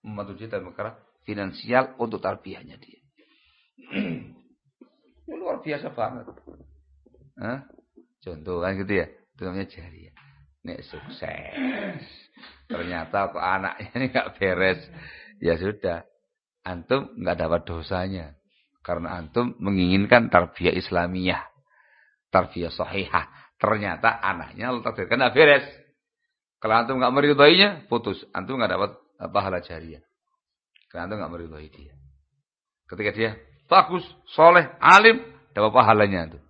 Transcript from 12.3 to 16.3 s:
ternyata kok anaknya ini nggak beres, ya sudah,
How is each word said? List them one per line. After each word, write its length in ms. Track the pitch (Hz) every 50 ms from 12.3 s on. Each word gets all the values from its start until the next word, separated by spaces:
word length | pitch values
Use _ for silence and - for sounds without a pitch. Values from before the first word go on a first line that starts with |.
| _ - - - - _ _
ternyata 640 | _ - 85 85 90 90 82 82 - - 101 98 87
kok 80 | - 85
anaknya 480 | 85 92 92 95 95 92 - - 98 98 -
ini 120 | 123 131 127
nggak 200 | - 123 - 92 -
beres, 480 | - 101 95 90 87 95 95 92 82 - - - - - - - - - - - _
ya 160 | - 82 82
sudah, 480 | 80 90 98 107 104 - 92 85 85 - _ _ _ _ _